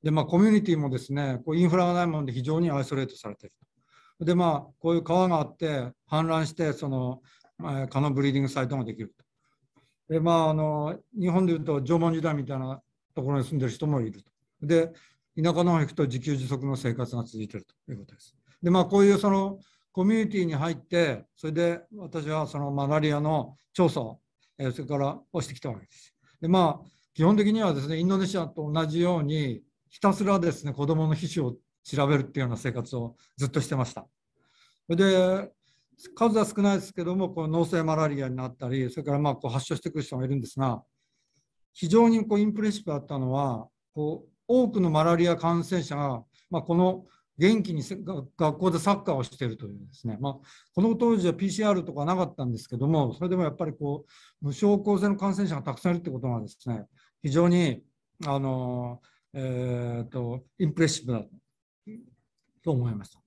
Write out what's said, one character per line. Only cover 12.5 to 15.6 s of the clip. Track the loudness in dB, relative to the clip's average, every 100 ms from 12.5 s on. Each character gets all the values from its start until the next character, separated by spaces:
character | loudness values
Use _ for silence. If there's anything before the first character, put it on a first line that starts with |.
| -6
い |
な | -6 -10 _ _ _
と | -8
こ | -2
ろ | -2
に |
住 | -2 -2
ん |
で | -4
る |
人 | -2 -2
も | 0
い | -2
る | -8
と。 | _ _ _ _
で、 | 2 2 2 -6 _ _ _ -2
田 | 0
舎 | 4